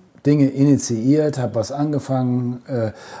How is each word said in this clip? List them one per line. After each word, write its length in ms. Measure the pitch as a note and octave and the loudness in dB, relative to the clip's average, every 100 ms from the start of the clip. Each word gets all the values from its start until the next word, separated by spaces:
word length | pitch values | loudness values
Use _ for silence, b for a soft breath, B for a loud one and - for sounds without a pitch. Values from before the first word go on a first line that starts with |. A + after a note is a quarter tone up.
| _ _ C#3+ | _ _ 2
Dinge 220 | D3 C3+ | 4 2
initiiert, 880 | C3+ C#3+ C3 - A2+ B2 D3+ D3+ C3+ | 4 4 4 2 -2 2 2 2 -2
hab 160 | A#2+ | -4
was 200 | A2+ G#2 | -4 -4
angefangen, 880 | - D3+ C#3+ - C3 B2+ B2 B2 B2 - | -4 -2 -4 -2 -2 0 -2 -4 -6 -6
äh, 240 | B2+ A2 - B B | -4 -4 -6 B B